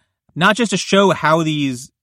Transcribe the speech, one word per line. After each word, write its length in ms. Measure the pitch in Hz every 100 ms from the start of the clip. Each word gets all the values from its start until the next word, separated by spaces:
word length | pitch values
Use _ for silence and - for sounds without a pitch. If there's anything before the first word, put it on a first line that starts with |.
| _ _ _
not 200 | - 185 214
just 140 | 233
to 60 | 185
show 340 | - 190 196
how 320 | 156 151 160
these 480 | 160 151 139 123 131 _